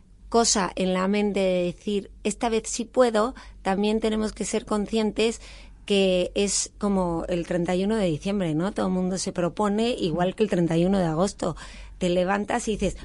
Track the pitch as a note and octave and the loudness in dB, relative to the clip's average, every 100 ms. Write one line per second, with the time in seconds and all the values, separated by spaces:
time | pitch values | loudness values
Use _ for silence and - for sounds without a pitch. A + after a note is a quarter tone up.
0 | - - - A#3 A#3 A3 F3+ - F#3 F#3 | -20 -20 -2 2 4 2 0 -2 0 0
1 | F#3+ G#3 G#3 G3 F#3+ F3+ F3 F3 - G3+ | 2 2 2 2 2 2 0 -4 -4 -4
2 | - - G#3+ G#3 A#3+ A3 G#3+ - A3+ A#3+ | -4 -6 -6 -2 -2 -2 -2 -6 -2 2
3 | B3 A3 A3+ C4 - - - G3 G#3 A3 | 4 4 0 -2 -14 -8 -2 0 2 0
4 | A3 A3 G#3+ - G3 G#3+ - G#3+ G3+ A3+ | 0 0 -4 -4 -4 -4 -2 -2 0 0
5 | G#3+ G3+ A3+ A3+ - - - - - G3+ | 0 0 0 -2 -10 -20 -20 -18 0 4
6 | F#3+ F#3 F3+ - G3+ - - - G#3 G3 | 4 4 2 0 0 0 -4 -4 0 0
7 | F3+ E3 - F3+ E3 F3+ F3 F#3 G3 A3+ | 0 -2 -2 -4 0 -2 0 0 0 2
8 | F#3 D3+ G3 G3+ F3 D#3 F#3 A3 G3+ F#3 | 0 0 -2 -2 0 0 0 0 0 0
9 | F#3 F#3 - F3+ F3 - G#3 G#3 A3+ B3 | 0 -2 -4 -2 -2 0 0 2 0 0
10 | F#3+ D#3+ F3+ F3+ G#3+ F3+ E3+ E3 F3 G3 | -2 0 0 0 0 2 2 4 4 4
11 | E3+ D#3 G3 - - D3+ - - - - | 2 2 0 0 -4 -4 -10 -16 -16 -4
12 | F3+ F3+ F3+ G3+ G3+ A#3+ A3+ G#3 F#3+ - | 0 2 2 0 0 -2 -2 -2 -2 -4